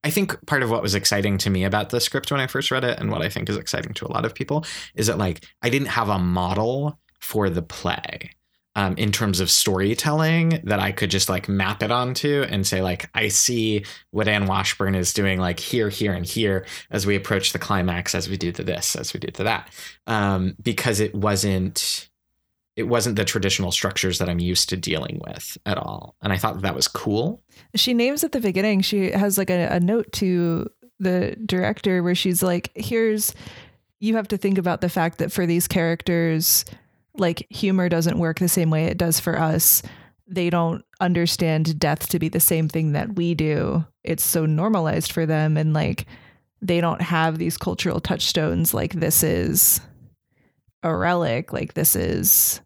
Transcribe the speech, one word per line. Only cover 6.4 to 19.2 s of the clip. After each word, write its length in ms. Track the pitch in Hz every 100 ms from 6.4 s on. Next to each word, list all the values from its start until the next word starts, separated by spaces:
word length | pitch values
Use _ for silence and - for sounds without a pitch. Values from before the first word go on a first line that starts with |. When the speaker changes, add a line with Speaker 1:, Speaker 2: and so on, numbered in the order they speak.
| 90 98 110 131 147 - _ _
Speaker 1:
for 300 | - 110 101
the 120 | 87
play, 720 | 80 - - - - - - - _ _ _ -
um, 200 | 98 90
in 160 | 104
terms 260 | 101 107 90
of 100 | 92
storytelling 1080 | - - 95 98 113 156 151 160 165 165 165 95
that 160 | 104
I 100 | 95
could 180 | 98 101
just, 200 | 95 -
like, 180 | 92 -
map 340 | 98 95 107
it 100 | 107
onto 520 | 120 123 127 147 143 135
and 180 | 98 95
say, 140 | 95
like, 280 | 92 90 -
"I 160 | - 107
see 560 | 98 - 120 107 104 101 - _
what 160 | 101 104
Anne 200 | 104 95
Washburn 480 | 95 95 - 98 95
is 180 | 90
doing, 260 | - 98 95
like, 220 | 90 87
here, 260 | - 123 107
here, 240 | 101 104
and 140 | 87 85
here 400 | 113 107 95 95 - -
as 140 | 104 101
we 100 | 101
approach 380 | - 101 -
the 60 | -
climax, 540 | - 98 90 87 -
as 160 | 87 90
we 60 | 95
do 160 | 87
to 120 | 85
this, 340 | 90 - - -
as 160 | -
we 80 | -